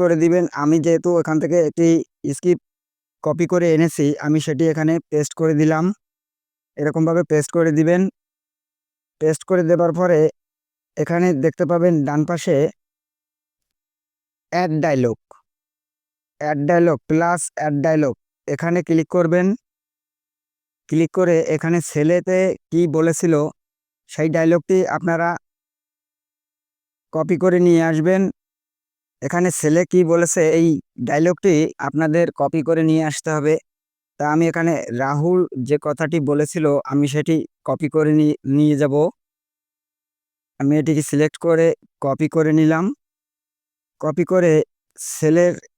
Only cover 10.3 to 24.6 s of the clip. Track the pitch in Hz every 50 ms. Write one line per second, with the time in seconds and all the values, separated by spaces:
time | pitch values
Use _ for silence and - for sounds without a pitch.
10.3 | - _ _ _ _ _ _ _ _ _ _ _ _ - 151 - 170 175 180 180
11.3 | 165 131 151 160 - - 175 160 175 170 175 180 170 151 139 143 143 151 151 175
12.3 | 170 160 - 185 147 135 151 165 - _ _ _ _ _ _ _ _ _ _ _
13.3 | _ _ _ _ _ _ _ _ _ _ _ _ _ _ _ _ _ _ _ _
14.3 | _ _ _ _ 160 175 185 165 156 156 151 160 139 131 120 117 110 - _ _
15.3 | _ _ _ _ _ _ _ _ _ _ _ _ _ _ _ _ _ _ _ _
16.3 | _ - 151 151 151 143 143 151 175 170 170 170 147 - - - 156 160 170 170
17.3 | 175 165 - - - - 151 151 147 143 139 160 160 156 147 127 - - _ _
18.3 | _ _ _ - 143 - 165 170 170 180 156 - 165 165 151 - - 180 170 160
19.3 | 170 180 185 196 220 - _ _ _ _ _ _ _ _ _ _ _ _ _ _
20.3 | _ _ _ _ _ _ _ _ _ _ _ - 151 156 165 - - 185 185 175
21.3 | 170 160 160 - 156 151 - 160 170 170 - - - 147 151 160 175 180 - 185
22.3 | 185 185 190 185 - - _ _ 160 170 175 156 139 160 160 165 160 - 185 165
23.3 | 160 147 151 160 - _ _ _ _ _ _ _ _ _ _ - - - 156 165
24.3 | 160 165 165 165 170 170